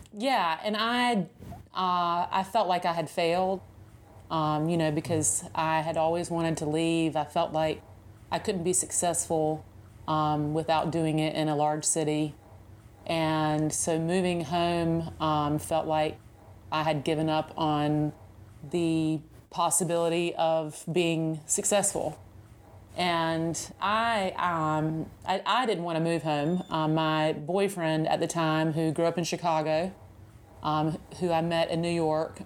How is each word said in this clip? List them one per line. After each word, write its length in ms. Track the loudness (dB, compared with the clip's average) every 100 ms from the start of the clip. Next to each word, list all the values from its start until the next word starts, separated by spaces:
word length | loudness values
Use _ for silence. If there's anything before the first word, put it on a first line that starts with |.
| -16
Yeah, 440 | -4 0 2 2 0
and 100 | -2
I, 520 | -2 0 2 2 2 -2 -8 -18 -16 -10
uh, 520 | -2 0 2 2 0 0
I 100 | 0 0
felt 180 | 2 2
like 180 | 2 0
I 80 |
had 160 | -2 -2
failed, 500 | 0 2 2 2 -2 -6 -20 -20 -20 -20 -20 -6
um, 400 | -2 0 2 2
you 80 | 2
know, 120 | 2
because 540 | 0 0 0 0 -2 -4
I 280 | -4 0 0
had 160 | 0 0
always 320 | 2 0 -2
wanted 260 | -2 0 0
to 100 | 0
leave. 500 | 0 2 2 2 0
I 80 |
felt 280 | -2 0 0
like 300 | 0 0 -2 -10 -20 -20 -20 -8
I 60 | -6
couldn't 260 | -2 -2
be 80 | 0
successful, 880 | 0 0 0 0 0 0 0 0 -2 -6 -20 -20 -12 -4
um, 460 | 0 2 2 0
without 360 | 0 2 2 2
doing 280 | 0 0 2
it 180 | 0 0
in 120 | 0
a 60 |
large 300 | 2 2 0
city. 500 | 0 0 0 0 -2 -6 -20 -20 -20 -20 -20 -14 -4
And 640 | -2 0 2 2 0 0
so 260 | -2 0 0
moving 460 | 2 0 0 0
home, 680 | -2 0 0 0 0 0 -2 -2
um, 380 | 0 2 2 0
felt 280 | 0 -2 0
like 320 | 2 0 -2 -14 -20 -20 -20 -6
I 100 | -2
had 220 | 0 0
given 240 | 0 0 2
up 240 | 0 -2 -2
on 540 | 0 2 2 2 0 -4 -14 -20 -20 -18 -6
the 500 | -2 2 2 2 -2 -4 -20 -10
possibility 840 | -2 0 2 2 2 2 2 0
of 480 | 0 2 2 -2 -8 -4
being 500 | 2 2 2 0 -2
successful. 760 | -2 -2 2 2 2 0 -4 -6 -14 -20 -20 -20 -20 -20 -12 -2
And 600 | 0 2 0 0 -2 -4 -8 -4
I, 540 | -2 0 2 0 0 -2
um, 720 | -2 0 0 0 0 -2 -6 -8
I, 160 | -2 -2 0
I 180 | 0
didn't 200 | 2 0
want 120 | 0 0
to 60 |
move 220 | 0 0
home. 400 | 0 0 2 0 -2
Um, 240 | -2 2
my 380 | 2 2 2 2
boyfriend 760 | 0 -2 0 0 0 0 2 2
at 100 | 0
the 80 | 0
time, 460 | 0 0 2 0
who 180 | 0 0
grew 160 | 2 0
up 100 | 0
in 60 |
Chicago, 720 | -2 -2 0 0 2 0 0 -6 -18 -20 -20 -20 -20 -8
um, 360 | -2 0 0 -2 -8 -4
who 100 | 0
I 100 | 0
met 300 | 2 2 0
in 100 | 0
New 80 | 0
York, 520 | 0 2 0 -2 -8